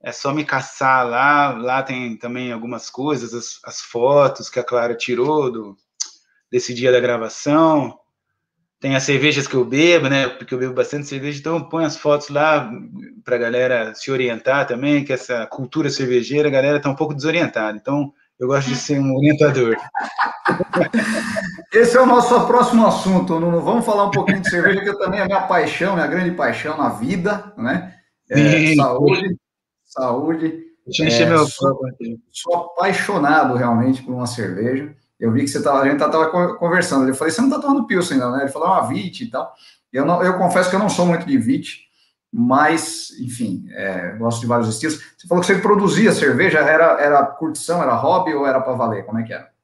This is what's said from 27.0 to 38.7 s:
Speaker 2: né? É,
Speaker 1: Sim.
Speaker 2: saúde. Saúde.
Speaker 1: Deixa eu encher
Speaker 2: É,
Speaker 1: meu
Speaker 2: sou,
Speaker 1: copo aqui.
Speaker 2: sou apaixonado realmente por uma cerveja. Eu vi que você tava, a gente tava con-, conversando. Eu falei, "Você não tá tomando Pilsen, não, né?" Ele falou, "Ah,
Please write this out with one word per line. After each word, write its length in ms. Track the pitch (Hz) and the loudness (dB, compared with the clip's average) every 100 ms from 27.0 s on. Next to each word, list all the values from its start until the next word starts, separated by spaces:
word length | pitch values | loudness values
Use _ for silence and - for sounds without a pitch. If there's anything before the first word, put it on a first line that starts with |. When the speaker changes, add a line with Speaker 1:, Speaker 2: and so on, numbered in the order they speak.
| 123 190 190 202 - - | -4 -2 -2 -4 -8 -8
Speaker 2:
né? 380 | 117 175 - - _ _ _ | -4 -4 -6 -18 _ _ _
É, 180 | 107 147 | 2 4
Speaker 1:
Sim. 260 | 156 156 151 | 4 4 4
Speaker 2:
saúde. 640 | 139 123 147 180 190 - _ _ _ _ _ | 2 4 4 2 -2 -6 _ _ _ _ _
Saúde. 720 | 139 127 123 156 165 160 - - _ - | -6 -4 -2 -2 -2 -4 -6 -16 _ -10
Speaker 1:
Deixa 180 | - | -2
eu 40 | 156 | 0
encher 200 | 233 165 | 2 4
Speaker 2:
É, 20 | |
Speaker 1:
meu 160 | 165 151 | 4 2
Speaker 2:
sou, 300 | - 139 135 | 0 0 0
Speaker 1:
copo 120 | 131 | -6
aqui. 320 | - 117 117 _ | -8 -12 -12 _
Speaker 2:
sou 240 | - - 175 | -14 -4 -4
apaixonado 1000 | 170 - 190 185 - 196 143 156 135 123 | -4 -2 0 0 -2 0 2 2 2 0
realmente 460 | 120 113 127 127 | 0 2 2 0
por 120 | - | -4
uma 120 | 123 120 | -8 -6
cerveja. 680 | - 101 90 117 135 147 - _ _ | -6 -6 -4 -4 -4 -8 -16 _ _
Eu 120 | 113 | 0
vi 100 | 120 | 0
que 60 | 139 | 0
você 120 | 151 | -2
tava, 200 | 147 139 | 0 2
a 60 | 139 | 2
gente 120 | 147 | 2
tava 300 | 151 160 160 | 0 2 2
con-, 260 | 180 175 - | 2 -2 0
conversando. 520 | 170 180 170 135 131 | 0 0 2 0 0
Eu 60 | |
falei, 180 | 131 160 | 0 -2
"Você 100 | 156 | 2
não 80 | 269 | 0
tá 100 | 294 | 0
tomando 260 | 285 277 226 | 0 0 0
Pilsen, 320 | 190 175 139 | -2 0 0
não, 140 | 123 | 0
né?" 120 | 131 | -2
Ele 80 | 143 | -4
falou, 180 | 151 | -2
"Ah, 120 | 170 | 0